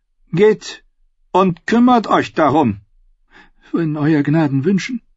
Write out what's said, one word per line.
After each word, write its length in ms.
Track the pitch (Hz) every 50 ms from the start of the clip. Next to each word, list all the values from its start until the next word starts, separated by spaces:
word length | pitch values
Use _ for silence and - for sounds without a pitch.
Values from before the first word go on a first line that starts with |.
| _ _ _ _ _ _
Geht 540 | - 160 208 220 214 - - - - - _ _ _ _ _ _ _ _ _ _
und 360 | - 180 196 190 165 - _ -
kümmert 400 | 220 233 240 254 254 233 208 -
euch 260 | - 170 135 - -
darum.“ 440 | 170 160 139 127 160 147 113 101 - - _ _ _ _ _ _ _ _ _ _ - - _ _ _ _ - -
„Wenn 240 | - 170 156 151 156
Euer 260 | 143 151 165 147 143
Gnaden 400 | 147 147 165 160 139 135 135 131
wünschen.“ 380 | 175 208 180 - - 262 233 - _ _